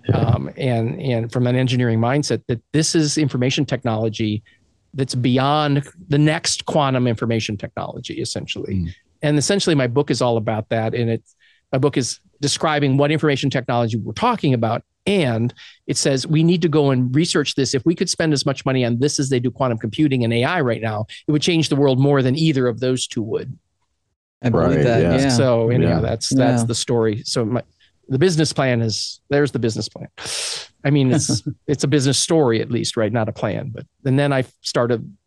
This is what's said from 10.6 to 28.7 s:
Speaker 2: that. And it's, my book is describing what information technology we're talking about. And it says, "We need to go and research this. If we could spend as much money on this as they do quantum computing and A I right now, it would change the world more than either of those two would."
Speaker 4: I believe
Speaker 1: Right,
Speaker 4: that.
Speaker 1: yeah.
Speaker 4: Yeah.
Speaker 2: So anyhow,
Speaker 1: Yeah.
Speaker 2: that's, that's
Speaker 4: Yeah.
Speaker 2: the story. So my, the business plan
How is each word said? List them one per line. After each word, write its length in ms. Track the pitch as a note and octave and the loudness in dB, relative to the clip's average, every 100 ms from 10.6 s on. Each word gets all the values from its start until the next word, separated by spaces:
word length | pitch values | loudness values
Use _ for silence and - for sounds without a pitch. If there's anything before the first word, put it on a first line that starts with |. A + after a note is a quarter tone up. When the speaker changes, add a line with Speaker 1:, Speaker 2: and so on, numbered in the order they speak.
| - | -2
Speaker 2:
that. 240 | A#2 A2 | -2 -2
And 160 | A#2+ A2+ | -2 -2
it's, 260 | A2+ _ _ _ _ _ | -2 _ _ _ _ _
my 60 | C3+ | 0
book 180 | C#3+ C#3 | 2 0
is 240 | B2 - _ _ | -4 -8 _ _
describing 560 | C#3+ - D#3+ D3 C#3+ C3+ | -4 0 0 2 2 2
what 120 | C#3+ | 2
information 360 | D#3 D#3 C3+ C#3+ | 2 0 0 0
technology 480 | C3+ B2 A#2+ A#2 A2+ | -2 -2 0 0 -2
we're 160 | A2 | -6
talking 400 | G#2 A#3 A3+ D3+ | -2 0 2 0
about. 300 | B2 A2+ A#2+ _ _ - | 2 0 -2 _ _ -2
And 480 | G3+ C3+ A2+ A#2+ - - _ - | 0 2 0 -2 -6 -20 _ -6
it 100 | C3+ | -2
says, 300 | D3+ C3+ - | 0 0 0
"We 160 | D#3 | 2
need 180 | E3 F3+ | 4 2
to 80 | E3+ | 2
go 220 | D3+ C#3 | 2 2
and 240 | B2+ B2 | 2 2
research 400 | C#3 E3 D#3 C#3 | 0 2 0 -2
this. 180 | - C3 | -2 0
If 120 | C3+ E3 | 0 0
we 80 | |
could 160 | F3+ F3 | 0 -2
spend 240 | - E3 | 0 0
as 100 | C#3 | 0
much 220 | C#3+ C3+ C#3 | 0 -2 -2
money 180 | C3 | 0
on 140 | A#2+ A#2+ | 0 0
this 200 | D3 - | 0 0
as 120 | C3+ | 0
they 100 | B2+ | 0
do 100 | B2 | -2
quantum 280 | - C3 A2+ | -2 -2 -2
computing 440 | A2 G#2 D3+ C3 | -4 0 0 2
and 120 | A#2 | 0
A 100 | A#2 | 0
I 160 | C3+ F3+ | 0 0
right 220 | B2+ A2 | 0 -2
now, 240 | A2 G#2+ A2 - - | -4 -6 -8 -8 -2
it 60 | |
would 80 | D3+ | 0
change 300 | F#3 E3 D3 | 2 0 2
the 60 | C#3 | 2
world 220 | C#3+ B2+ | 2 4
more 220 | C#3 C#3+ | 4 2
than 160 | B2+ D3 | 2 2
either 300 | D#3+ C3+ B2 | 0 2 0
of 120 | A2+ | 0
those 260 | B2+ B2+ - | -2 -2 -4
two 160 | - | -6
would." 340 | A2 - - - _ _ _ _ _ _ _ _ | -4 -6 -8 -14 _ _ _ _ _ _ _ _
Speaker 4:
I 80 | B2 | 0
believe 260 | F#2+ E2+ E2 | 2 2 2
Speaker 1:
Right, 60 | |
Speaker 4:
that. 180 | - A#2 | 4 4
Speaker 1:
yeah. 140 | - C3 | 4 2
Speaker 4:
Yeah. 120 | C#3 | 2
Speaker 2:
So 400 | B2 C3 A#2 A2+ | 2 4 2 2
anyhow, 240 | B2 A2+ E2 | 2 2 2
Speaker 1:
Yeah. 40 | |
Speaker 2:
that's, 280 | B2 A#2 - | 0 -4 0
that's 340 | C3 B2+ B2 | 2 4 2
Speaker 4:
Yeah. 40 | A#2 | 0
Speaker 2:
the 80 | |
story. 480 | A#2 - A#2+ A2 G#2+ | -2 0 0 2 -2
So 220 | - C3+ A2 | -4 -4 -2
my, 160 | B2 - _ _ _ - | -2 -6 _ _ _ -6
the 100 | C3+ | 2
business 340 | F#3 D#3 D#3 | 2 2 0
plan 280 | - C3 | 0 0